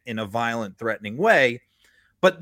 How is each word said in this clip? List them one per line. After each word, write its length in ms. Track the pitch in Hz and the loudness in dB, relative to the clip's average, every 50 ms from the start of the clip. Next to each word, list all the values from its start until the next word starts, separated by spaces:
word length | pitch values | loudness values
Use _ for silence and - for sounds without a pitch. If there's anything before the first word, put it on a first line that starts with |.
| _ | _
in 140 | 123 113 110 | -8 -6 -6
a 80 | 110 | -6
violent, 500 | 98 101 117 117 117 117 117 110 98 92 | -4 -4 -4 -2 -2 -2 -4 -6 -8 -10
threatening 400 | _ 113 113 107 - 107 104 110 | _ -6 -6 -6 -6 -8 -10 -6
way, 460 | 135 190 226 208 156 135 123 120 120 - _ _ _ _ _ _ _ _ _ _ _ | -2 2 4 4 6 4 4 2 -2 -10 _ _ _ _ _ _ _ _ _ _ _
but 160 | - 185 180 165 | 2 2 2 0